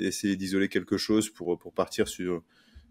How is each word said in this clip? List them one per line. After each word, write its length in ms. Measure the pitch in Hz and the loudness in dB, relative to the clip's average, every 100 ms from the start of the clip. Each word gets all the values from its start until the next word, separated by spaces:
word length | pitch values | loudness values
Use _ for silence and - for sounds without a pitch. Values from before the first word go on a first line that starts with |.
essayer 340 | 95 - 101 | -2 0 0
d'isoler 340 | 95 95 95 98 | 0 0 2 2
quelque 280 | 98 - 98 | 0 0 0
chose 340 | - 107 107 | 2 2 2
pour, 260 | - 85 87 | -2 -2 -2
pour 160 | 90 | -2
partir 360 | - 90 - 107 | -2 0 0 -2
sur, 340 | - 90 85 - _ _ - - | -2 -4 -4 -6 _ _ -20 -16